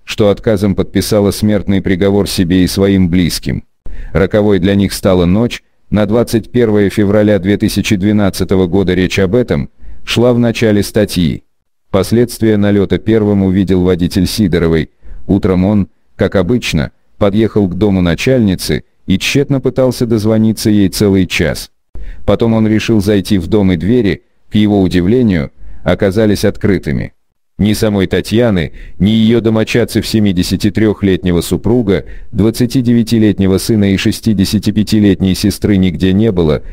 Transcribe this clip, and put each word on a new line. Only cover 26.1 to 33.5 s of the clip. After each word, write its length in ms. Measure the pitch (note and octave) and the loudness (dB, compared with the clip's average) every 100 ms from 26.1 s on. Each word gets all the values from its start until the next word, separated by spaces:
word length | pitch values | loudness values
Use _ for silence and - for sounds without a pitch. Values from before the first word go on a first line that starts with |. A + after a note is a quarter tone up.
| G2 A2 G2 | 2 0 0
открытыми. 680 | G2+ - G2+ F#2 D#2+ B1 G1+ - _ _ _ - | -2 -2 0 -2 -2 -6 -6 -12 _ _ _ -2
Ни 140 | G2+ | 0
самой 340 | G2+ A2 G2+ F2+ | 0 0 0 0
Татьяны, 680 | F#2 - A2 A#2+ F#2 D2+ - - - | -2 0 0 2 0 -4 -8 -12 -2
ни 120 | G2 | 0
её 300 | A2+ A2 A#2 | 2 2 2
домочадцев, 640 | A2 A2 G#2+ A#2+ A2 A2 - | 2 0 0 0 0 -2 -2
семидесятитрёхлетнего 1300 | A2 G#2 F2+ F2 F#2+ G#2 G2+ G#2+ G2 G2 F2+ F2+ F2 | 0 0 0 -2 0 -2 0 0 2 0 0 0 0
супруга, 640 | - F2 G2 B2 G#2 E2+ - - - | 0 -2 0 0 2 0 -2 -12 -8
двадцатидевятилетнего 1300 | - G#2+ A2+ A#2+ C3+ A#2+ A#2+ A2 A2+ G#2+ F#2 F#2+ | -2 0 0 -2 0 2 2 2 2 2 2 0